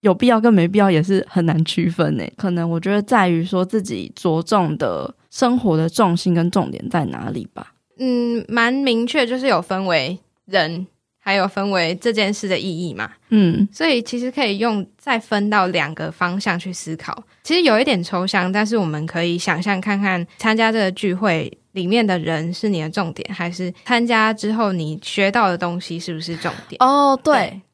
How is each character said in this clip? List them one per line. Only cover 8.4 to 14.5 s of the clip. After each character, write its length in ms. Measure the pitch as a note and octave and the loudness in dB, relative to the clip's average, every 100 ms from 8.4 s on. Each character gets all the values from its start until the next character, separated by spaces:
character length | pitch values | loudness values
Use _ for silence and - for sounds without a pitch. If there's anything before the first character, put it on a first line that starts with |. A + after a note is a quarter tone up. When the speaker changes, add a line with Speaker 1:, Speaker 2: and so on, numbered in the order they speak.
| - | -2
Speaker 2:
蛮 220 | A#3 A#3 | 0 0
明 360 | C4+ C#4 A3+ A#3+ | 2 0 0 0
确， 200 | D#4 A#3+ | 0 0
就 120 | B3+ | 0
是 80 | C4 | 0
有 160 | F3+ | 0
分 240 | F3+ F#3+ F#3+ | 0 -4 0
为 320 | E3 C3+ F#3 _ _ | 0 0 -6 _ _
人， 420 | - F#3+ D#3 E3+ F#3 _ _ _ | -2 0 0 -4 -10 _ _ _
还 160 | - | -2
有 140 | G3 F#3+ | 0 0
分 220 | G3 G3+ | -2 -2
为 240 | F#3+ E3 F3+ | 0 0 -2
这 140 | A#3+ | -2
件 200 | A3 G3 | 0 -2
事 140 | G3+ G3+ | -2 -2
的 120 | F3+ | -2
意 280 | F#3 E3 F3 | -2 -4 -6
义 60 | |
嘛。 180 | G2+ G#2+ - _ | -6 -10 -10 _
Speaker 1:
嗯。 360 | G#3+ F3+ E3 G3+ | 4 4 4 0
Speaker 2:
所 140 | - D#4+ | 0 0
以 160 | B3 | 0
其 180 | A#3 A#3+ | -2 -6
实 100 | B3 | -6
可 140 | B3+ | -2
以 120 | A#3+ | -2